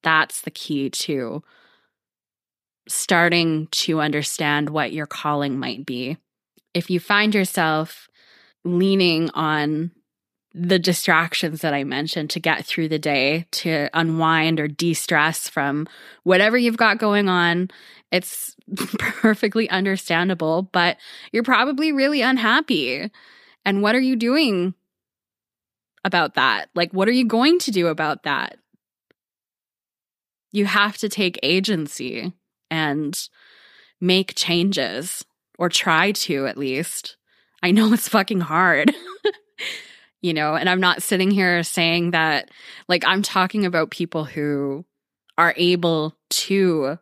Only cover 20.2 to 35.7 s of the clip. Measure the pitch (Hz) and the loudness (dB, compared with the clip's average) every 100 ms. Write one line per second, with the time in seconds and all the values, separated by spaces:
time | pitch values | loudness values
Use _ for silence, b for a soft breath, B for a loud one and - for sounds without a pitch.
20.2 | 185 175 160 165 190 180 175 - B B | 0 0 0 0 0 0 2 0 B B
21.2 | B 220 233 233 262 269 311 277 269 294 | B -2 2 2 2 0 -2 0 0 2
22.2 | 240 254 220 247 311 208 127 131 196 b | 2 2 2 2 2 -2 0 -4 -8 b
23.2 | b b b b - 196 202 240 262 254 | b b b b -2 0 2 2 2 0
24.2 | 233 277 294 190 180 180 _ _ _ _ | 2 2 2 2 -2 -6 _ _ _ _
25.2 | _ _ _ _ _ _ _ _ 196 185 | _ _ _ _ _ _ _ _ 0 2
26.2 | 151 - 131 104 - 175 170 190 202 247 | 2 2 2 2 -4 -2 -2 2 2 4
27.2 | 240 226 269 349 311 196 170 160 156 147 | 2 2 4 4 2 0 0 0 -2 -2
28.2 | - 139 - - _ _ _ _ _ _ | -4 -4 -4 -10 _ _ _ _ _ _
29.2 | _ _ _ _ _ _ _ _ _ _ | _ _ _ _ _ _ _ _ _ _
30.2 | _ _ _ 202 202 196 202 202 214 208 | _ _ _ -2 0 2 0 -2 -6 -2
31.2 | 185 - 139 180 196 185 147 - 127 117 | -2 -2 0 0 0 -2 -4 -8 -10 -8
32.2 | 165 - _ _ _ 160 147 143 147 - | -10 -12 _ _ _ -4 -2 -2 -4 -8
33.2 | - b b b b b b b 180 185 | -12 b b b b b b b 2 2
34.2 | 185 - - 170 190 185 123 107 170 - | 0 -4 -2 0 0 -2 -4 -6 -8 -12
35.2 | - _ _ - 175 | -14 _ _ -4 -2